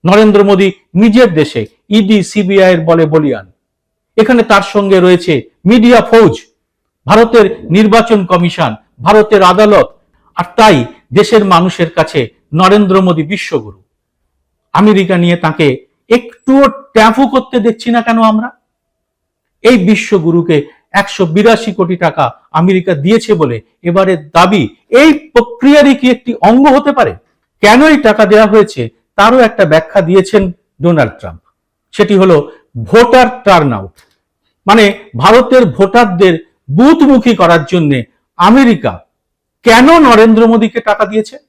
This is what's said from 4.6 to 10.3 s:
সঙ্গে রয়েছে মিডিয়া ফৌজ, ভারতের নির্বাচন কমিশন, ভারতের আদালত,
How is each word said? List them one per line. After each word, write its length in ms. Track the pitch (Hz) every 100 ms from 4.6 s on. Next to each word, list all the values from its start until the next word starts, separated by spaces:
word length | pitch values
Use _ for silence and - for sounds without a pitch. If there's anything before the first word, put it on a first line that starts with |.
সঙ্গে 380 | 190 208 196 190
রয়েছে 420 | 180 180 175 143 - _ 175
মিডিয়া 340 | 240 233 240
ফৌজ, 400 | - 226 202 - _ _ _ _ _ _ -
ভারতের 580 | 214 226 233 196 -
নির্বাচন 640 | - 175 214 226 226 214 180
কমিশন, 480 | 180 175 175 143 107 _ _
ভারতের 400 | 160 214 214 208
আদালত, 440 | 185 185 214 202 123 _ _ _ _